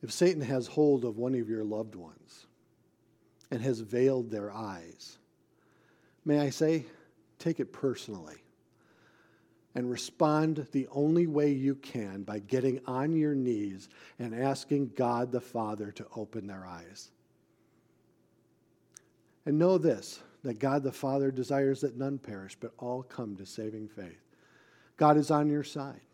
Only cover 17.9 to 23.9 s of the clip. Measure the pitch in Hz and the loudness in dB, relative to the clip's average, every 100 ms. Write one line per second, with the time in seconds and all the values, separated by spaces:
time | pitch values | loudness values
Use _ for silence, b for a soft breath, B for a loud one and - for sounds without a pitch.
17.9 | _ _ _ _ _ _ _ _ _ _ | _ _ _ _ _ _ _ _ _ _
18.9 | b b b b b - 151 175 185 160 | b b b b b 0 4 6 6 4
19.9 | 123 - - B B 139 110 139 143 135 | 2 -4 -16 B B -8 -2 0 2 0
20.9 | 123 139 139 135 131 123 139 139 135 147 | -4 -2 0 0 0 0 2 2 2 -2
21.9 | 120 135 139 - 101 95 - 117 - 123 | -4 -6 -6 -8 -12 -12 -12 -14 -10 -8
22.9 | 127 127 - 117 98 95 - 110 110 107 | -6 -8 -10 -8 -8 -12 -8 -8 -8 -12